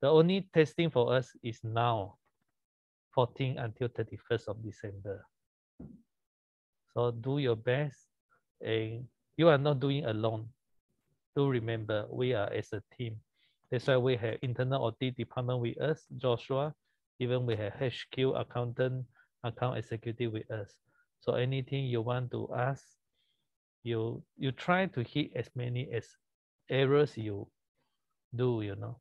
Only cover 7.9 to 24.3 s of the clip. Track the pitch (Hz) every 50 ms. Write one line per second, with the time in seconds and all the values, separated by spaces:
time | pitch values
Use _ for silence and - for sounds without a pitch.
7.9 | 123 - _ _ _ _ _ _ _ _ _ _ _ _ 110 110 110 113 110 110
8.9 | 113 117 127 117 _ _ _ _ _ - 156 170 156 139 139 151 147 131 131 139
9.9 | 139 139 - - 110 107 110 113 113 110 110 113 - _ _ _ _ _ _ _
10.9 | _ _ _ _ _ _ _ _ _ 143 143 139 131 120 113 113 117 113 110 107
11.9 | 110 107 107 113 123 123 127 127 127 107 101 - - 107 107 - - 104 - _
12.9 | - _ 123 117 110 110 - _ _ _ _ _ _ _ _ _ - 123 - -
13.9 | 135 127 123 131 131 117 110 113 113 - - 127 120 - 127 127 135 139 123 113
14.9 | 110 _ - 127 127 - 120 - - - 127 123 127 127 120 117 - - - 143
15.9 | 160 151 - _ 143 127 - 131 120 117 - - 135 131 139 156 147 _ _ _
16.9 | _ _ _ _ _ _ 127 120 123 127 123 120 113 101 107 101 98 - 139 127
17.9 | 120 - - _ - - 131 131 - - 113 - - 127 123 123 120 - 127 131
18.9 | 127 131 127 - _ _ _ _ _ _ - 120 107 - - 127 127 113 107 -
19.9 | - 113 - 120 113 - 123 117 107 110 - _ 117 110 104 - - _ _ _
20.9 | _ _ _ _ _ _ - - 127 - 123 127 135 135 127 - 139 135 135 131
21.9 | 120 117 110 120 123 123 123 120 - 113 110 - - 123 123 131 139 131 - -
22.9 | _ _ _ _ _ _ _ _ _ _ _ _ _ _ _ _ _ _ _ 120
23.9 | 117 113 110 113 123 - - _